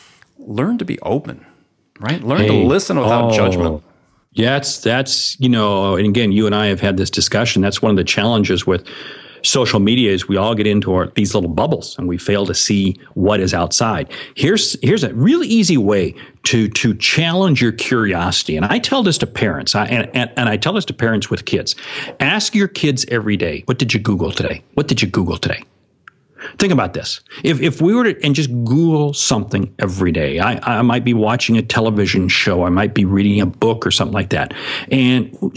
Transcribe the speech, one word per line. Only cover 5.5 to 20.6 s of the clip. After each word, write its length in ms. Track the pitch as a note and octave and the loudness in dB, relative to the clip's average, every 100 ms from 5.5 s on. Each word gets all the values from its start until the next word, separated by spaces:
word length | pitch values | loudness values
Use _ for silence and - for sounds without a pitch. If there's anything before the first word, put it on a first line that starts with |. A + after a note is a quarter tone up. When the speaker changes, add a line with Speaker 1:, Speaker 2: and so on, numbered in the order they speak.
| A#2 G#2 G2 G2 F#2 | 2 2 0 0 2
Speaker 2:
and 100 | G#2 | 2
again, 260 | A2 A2 | 2 2
you 120 | G2+ G#2+ | 2 2
and 80 | |
I 140 | G#2 G#2+ | 2 0
have 140 | F#2+ | 0
had 160 | G2+ F#2+ | 0 0
this 120 | F2+ | -2
discussion. 520 | - - G#2 A#2 G2 | -2 0 0 0 0
That's 200 | G2 G2 | 0 0
one 80 | A2+ | 2
of 40 | G2 | 2
the 60 | |
challenges 640 | F2 - G#2+ A2+ F2+ F2+ - | 2 0 2 2 2 0 0
with 160 | F2+ - - - - - - | -2 -4 -16 -18 -18 -20 -4
social 360 | - C#3+ A#2+ G#2+ | 0 2 2 2
media 320 | G2+ B2 A2 | 4 4 2
is 160 | F#2+ - | 0 0
we 80 | G2 | 0
all 200 | G#2+ A2 | 0 0
get 120 | G#2 | 2
into 260 | G2+ F#2+ | 2 2
our, 140 | F#2 F2+ - | 0 0 -2
these 180 | G2 G#2+ | 0 0
little 140 | E2+ | 0
bubbles 460 | E2 D3 C#3+ - - | 0 0 -2 -6 -8
and 100 | F2+ | -6
we 100 | F2+ | -4
fail 280 | - G2+ F#2+ | -2 0 0
to 60 | |
see 440 | F2+ - G2+ F#2+ F#2 - | -2 0 2 0 -2 -8
what 260 | - F#2 B2 | 0 2 2
is 140 | F#2 | 2
outside. 560 | F2 F2 - A2+ F2+ - - - | 0 0 0 0 -2 -6 -12 -14
Here's, 420 | - D3+ A3 - - | -2 0 2 0 -2
here's 220 | C#3+ G#3 A#2 | 0 2 0
a 80 | |
really 340 | A2+ F#3+ E4+ B3 | 2 4 4 2
easy 300 | A3+ F#3 C#3+ | 2 4 4
way 380 | G2+ G2+ E2 - - - - | 4 2 0 -4 -16 -8 0
to, 220 | A#2 G#2+ | 2 2
to 280 | - A2+ G2+ | 0 0 0
challenge 680 | - - E3 F3 F#3+ B2+ | 0 0 2 2 2 2
your 100 | A#2 | 2
curiosity. 880 | A#2 - B2 G#2 F2 F2 - - D#2 | 0 -2 0 0 0 -2 -2 -2 -2
And 80 | G3+ | 0
I 140 | A#3+ | 0
tell 240 | - C4+ | 0 0
this 140 | G3 D3+ | 0 0
to 80 | - | -4
parents, 460 | - G#2+ D2 - | -2 -2 -2 -2
I, 120 | G#2+ G#2+ | -2 0
and, 240 | A#2+ A#2 | -2 -2
and, 160 | B2+ A#2+ - | -4 -4 -2
and 140 | A#2 | 0
I 80 | |
tell 160 | G#2 | 0